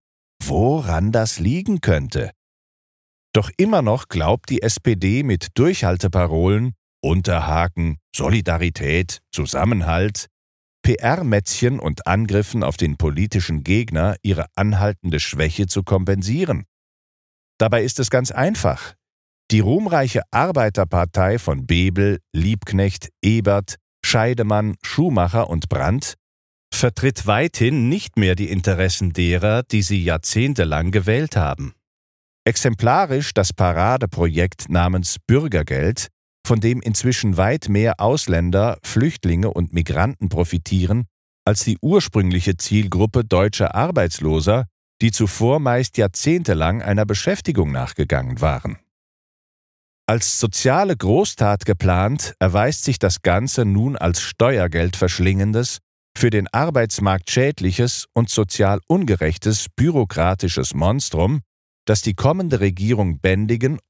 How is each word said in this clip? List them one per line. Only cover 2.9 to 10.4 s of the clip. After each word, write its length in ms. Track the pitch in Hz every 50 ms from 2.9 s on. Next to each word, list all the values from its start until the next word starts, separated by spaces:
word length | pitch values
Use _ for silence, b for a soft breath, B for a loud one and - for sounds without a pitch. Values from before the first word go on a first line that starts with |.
| _ _ _ _ _ _ _ _ -
Doch 180 | 110 101 - - -
immer 240 | 180 214 220 185
noch 260 | 139 107 107 131 - -
glaubt 420 | - 87 78 80 107 - - -
die 120 | 135 -
S 180 | - 113 - -
P 160 | - 131 113
D 280 | 92 92 95 104 127 147
mit 260 | 135 101 82 - - -
Durchhalteparolen, 1160 | - 123 170 196 - - 87 90 90 - 98 82 92 87 82 78 80 85 92 101 107 117 127 117 _ _ _ _ _
Unterhaken, 960 | - 131 82 95 87 - 87 82 76 73 78 82 85 87 - - 85 82 76 - _ _ -
Solidarität, 1040 | - 139 143 98 113 95 87 85 82 85 85 78 - 73 71 78 87 95 90 - - _ _
Zusammenhalt, 960 | - - 73 65 - 69 78 107 120 101 85 82 82 85 95 107 104 - - - _ _